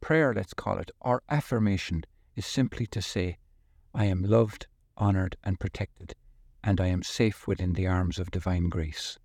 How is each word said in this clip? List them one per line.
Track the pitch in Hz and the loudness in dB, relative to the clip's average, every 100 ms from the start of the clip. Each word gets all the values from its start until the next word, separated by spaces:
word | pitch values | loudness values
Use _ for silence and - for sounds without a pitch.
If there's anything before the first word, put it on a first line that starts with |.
prayer, | - 160 143 | 2 4 4
let's | 104 101 - | 2 -4 -6
call | - 92 | -4 -4
it, | - - | -6 -6
or | 123 123 - | -2 -2 0
affirmation, | 147 - 117 104 95 - 85 - _ _ - | -2 0 2 2 2 0 -4 -6 _ _ -10
is | - | -4
simply | - 127 - 113 | 0 0 -2 -6
to | 107 | -6
say, | - 101 90 - _ _ _ _ _ | -4 -2 -4 -6 _ _ _ _ _
"I | - 104 | 0 0
am | 92 | 2
loved, | 98 113 110 - - _ _ - | 4 4 4 -2 -18 _ _ -2
honored, | 104 95 92 - | 2 2 0 -4
and | 101 95 | -4 -2
protected, | 98 - - - - - - - - _ 107 | -4 -6 -10 -10 -18 -18 -20 -20 -20 _ 0
and | 95 | 2
I | 92 | 2
am | 90 | 0
safe | - - 110 - - | -2 0 0 0 -4
within | 95 90 | -2 0
the | 87 92 | 0 2
arms | 90 90 85 | 2 0 -2
of | 87 | -4
divine | 92 90 90 87 | -4 0 0 0
grace." | 82 80 - - - | 0 -4 -6 -10 -12